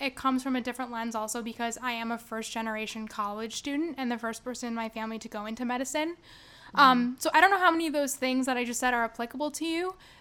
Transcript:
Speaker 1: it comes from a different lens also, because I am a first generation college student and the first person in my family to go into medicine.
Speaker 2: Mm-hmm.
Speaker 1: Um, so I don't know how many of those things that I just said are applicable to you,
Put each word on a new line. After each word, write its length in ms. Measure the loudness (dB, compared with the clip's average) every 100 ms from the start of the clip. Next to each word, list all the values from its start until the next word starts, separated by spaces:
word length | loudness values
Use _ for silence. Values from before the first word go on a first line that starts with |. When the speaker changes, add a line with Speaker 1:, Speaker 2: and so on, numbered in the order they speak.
Speaker 1:
it 160 | -6 -2
comes 260 | 0 0
from 120 | 0
a 60 | 0
different 300 | -2 -4 -6
lens 220 | -6 -4
also, 260 | -4 -4 -4
because 380 | -6 -4 -4 -4
I 120 | -4
am 200 | -4 -4
a 60 | -6
first 340 | -6 -8 -6
generation 560 | -4 -4 -4 -6 -8 -8
college 460 | -4 -4 -4 -6
student 400 | -6 -4 -2 -4 -4
and 160 | -4
the 60 | -2
first 260 | -4 -6
person 240 | -8 -8 -6
in 60 |
my 160 | -4 -6
family 280 | -6 -8 -8
to 80 | -8
go 180 | -8 -8
into 180 | -4
medicine. 460 | -2 -2 -2 -2 -2
Speaker 2:
Mm-hmm. 680 | -6 -14 -20 -20 -20 -2 6
Speaker 1:
Um, 360 | 8 8 4 0
so 120 | 2
I 80 | 6
don't 100 | 8
know 80 | 8
how 120 | 6
many 160 | 4 2
of 80 |
those 220 | 0 0 0
things 280 | 0 2
that 140 | 2 0
I 60 | -2
just 120 | 0
said 120 | 2
are 120 | 2
applicable 460 | 0 -2 -8 -4 -4
to 120 | -2
you, 300 | -2 0 -2 -6 -16 -20